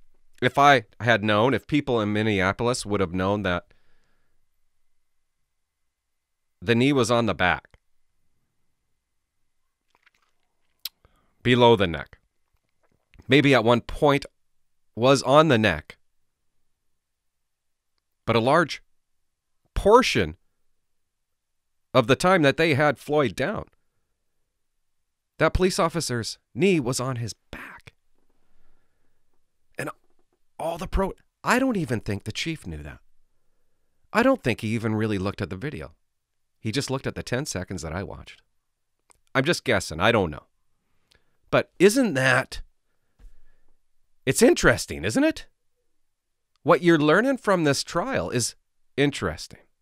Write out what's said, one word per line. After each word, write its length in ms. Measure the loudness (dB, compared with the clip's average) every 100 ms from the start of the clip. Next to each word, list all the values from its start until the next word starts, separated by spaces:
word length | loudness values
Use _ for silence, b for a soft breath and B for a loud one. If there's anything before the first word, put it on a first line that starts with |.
| -20 -20 _ -4
If 160 | -2 4
I 260 | 4 4 0 -4
had 240 | 0 0
known, 320 | 2 2 2 0
if 100 | -2
people 340 | -4 0 -2
in 120 | 0
Minneapolis 720 | -2 0 0 0 -2 -4 -4 -4
would 140 | -2
have 140 | -2
known 280 | -2 -2 -2
that 220 | -2 -4 -8 _ _ -20 _ _ _ _ _ _ _ _ _ _ _ _ _ _ _ _ _ _ _ _ _ _ _ _ _ _
the 140 | 0 2
knee 180 | 2
was 160 | 2 2
on 160 | 2 0
the 80 |
back, 440 | 0 0 0 -6 _ _ _ _ _ _ _ _ _ _ _ _ _ _ _ _ _ _ _ _ _ _ _ _ _ _ _ _ _ _ _ -18 _ _ _ _ _
below 340 | 2 6 6 6
the 120 | 2
neck. 320 | -4 -12 -20 _ _ _ _ _ _ _ _ _ -12 0
Maybe 280 | 2 4 4
at 100 | 4
one 160 | 2
point 440 | 0 0 2 0 -4 _ _ _ _ _ _ 0
was 280 | 2 2
on 240 | 4 4 6
the 100 | 4
neck. 400 | 2 0 -6 -20 _ _ _ _ _ _ _ _ _ _ _ _ _ _ _ _ _ _ _ _ _ _ -2
But 100 | 0
a 40 |
large 440 | 2 2 0 -6 _ _ _ _ _ _ _ _ _
portion 640 | -4 4 4 4 -2 -4 -8 _ _ _ _ _ _ _ _ _ _ _ _ _ _ _
of 160 | 0 2
the 80 | 2
time 280 | 2 2
that 140 | 2 2
they 180 | 0 0
had 240 | 0 -2
Floyd 360 | -4 -2 -2 -4
down, 300 | -8 -8 -14 _ _ _ _ _ _ _ _ _ _ _ _ _ _ _ _ -2
that 160 | 0
police 260 | 2 0 0
officer's 580 | -2 -2 -4 -6 -6 -12 _ -2
knee 240 | 2 2
was 220 | 0 -4
on 160 | -4 -6
his 160 | -10
back. 580 | -12 _ -18 -16 -20 -20 -20 _ _ _ _ _ -20 -20 -20 _ _ _ _ _ _ _ _ _ -12
And 120 | -12 -14 _ _ _ _ _ -10
all 200 | -8 -8
the 100 | -4
pro-, 260 | -2 -4 -6 _ _
I 160 | -2 0
don't 160 | 0 -2
even 240 | -4 -6
think 240 | -6 -8
the 80 | -8
chief 340 | -8 -8 -10 -12
knew 180 | -12
that. 160 | -14 -18 _ -20 _ _ _ _ _ _ _ _ _
I 100 | 0
don't 180 | 2 2
think 200 | -2 -4
he 80 | -4
even 260 | -4 -4 -2
really 220 | -2 -2
looked 240 | -4 -6
at 80 | -8
the 80 | -10
video. 340 | -12 -12 -16 _ _ _ _ _ _ _
He 100 | -8
just 180 | -6 -6
looked 160 | -6 -8
at 100 | -10
the 80 |
ten 220 | -8 -6 -6
seconds 360 | -10 -10 -10
that 100 | -10
I 120 | -10
watched. 380 | -10 -14 -20 -20 _ _ _ _ _ _ _ _ _ -4
I'm 80 |
just 220 | -2 -2 -2
guessing. 340 | -2 -2 -2
I 140 | 2
don't 180 | 2 0
know. 140 | -6 -16 _ _ _ _ _ _ _ _ _ _
But 200 | -2 -2 2
isn't 380 | 2 4 0 0
that, 460 | 2 0 -2 -8 -14 _ _ _ _ _ -20 -20 -20 -20 -20 -20 _ _ _ _ -4
it's 160 | 2
interesting, 640 | 4 4 4 2 -2 -6 -2
isn't 180 | 0
it? 220 | 0 -2 -10 _ _ _ _ _ _ _ _ _ _ _
What 180 | 0 2
you're 160 | 4 4
learning 400 | 4 2 2 -2
from 260 | 0 0
this 200 | 0 0
trial 480 | -4 -6 -4 -4 -4
is 240 | -4 -6 -8 _ _ _ -2
interesting. 600 | -2 -2 -6 -8 -14 -20 _ _